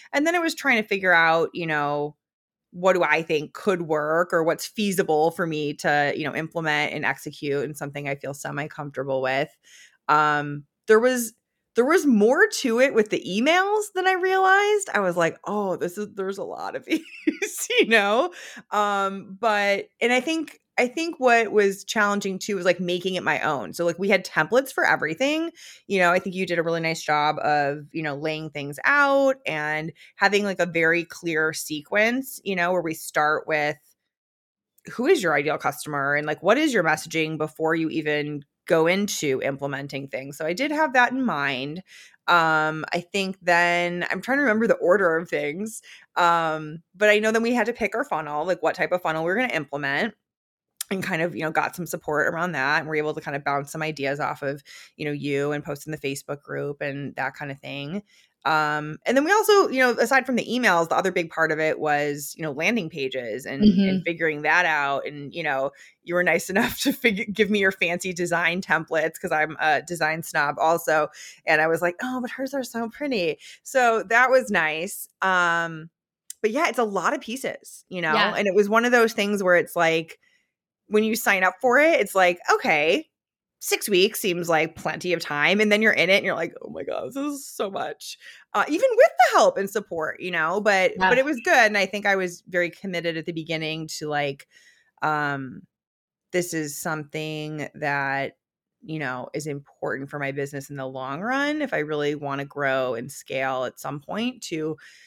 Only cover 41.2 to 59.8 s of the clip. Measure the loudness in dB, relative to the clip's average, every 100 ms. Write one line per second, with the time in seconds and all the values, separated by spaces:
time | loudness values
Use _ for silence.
41.2 | -2 0 -2 -2 -6 -10 -14 -20 -20 _
42.2 | 2 4 4 2 2 -2 -4 -6 -4 -4
43.2 | -4 -4 2 4 4 2 0 -2 -4 -4
44.2 | -2 0 2 2 2 2 4 4 4 0
45.2 | -2 -4 -4 -6 -10 -12 -18 -20 _ 2
46.2 | 4 4 0 -4 -6 -12 -16 2 4 4
47.2 | 4 2 2 2 0 -2 -2 -2 -4 -4
48.2 | -4 -4 -2 0 0 0 0 0 -2 -2
49.2 | 0 -2 -2 -4 -6 -6 -4 -2 -4 -6
50.2 | _ _ _ _ _ -16 -8 -6 -4 -2
51.2 | -2 -4 -4 -2 -2 -4 -8 -8 -2 0
52.2 | 0 0 -4 -2 0 0 -2 -2 -2 -4
53.2 | -6 -6 -2 -2 -4 -6 -6 -4 -4 -2
54.2 | -4 -4 -6 -6 -10 -20 -20 -10 -6 -6
55.2 | -2 -2 -2 -4 -6 -10 -10 -8 -6 -8
56.2 | -8 -12 -10 -8 -8 -8 -8 -8 -8 -6
57.2 | -6 -6 -10 -12 -12 -10 -8 -10 -12 _
58.2 | _ _ -2 0 0 -2 -6 -6 0 2
59.2 | 4 2 6 6 4 4